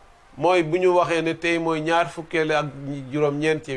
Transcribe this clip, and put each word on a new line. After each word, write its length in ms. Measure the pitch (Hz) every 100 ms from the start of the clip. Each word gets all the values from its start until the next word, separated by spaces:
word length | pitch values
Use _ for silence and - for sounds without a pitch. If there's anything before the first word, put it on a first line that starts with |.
| - _ _ -
mooy 260 | 160 180
bu 140 | 156 175
ñu 100 | 185
waxee 280 | 175 156 165
ne 120 | 160
tey 240 | 165 170 170
mooy 220 | 165 160
ñaar 280 | 156 165 170
fukkeel 400 | - 156 170 156
ak 140 | 151 147 135 139 143 131
juróom-ñeent 520 | 147 147 143 156 156
ci 80 | -